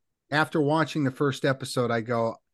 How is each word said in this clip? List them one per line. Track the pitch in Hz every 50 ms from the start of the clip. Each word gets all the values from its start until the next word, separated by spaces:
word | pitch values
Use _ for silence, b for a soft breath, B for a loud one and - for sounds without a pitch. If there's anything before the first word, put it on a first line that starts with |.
| _ _ _ _ _ _
After | 139 151 156 - - 165
watching | 143 139 156 160 156 147 - 160 143
the | 127
first | 131 - 147 143 135 - -
episode, | 143 135 - 127 - - 131 120 117
I | 117 117
go, | 110 120 120 117 113 113 - - _ _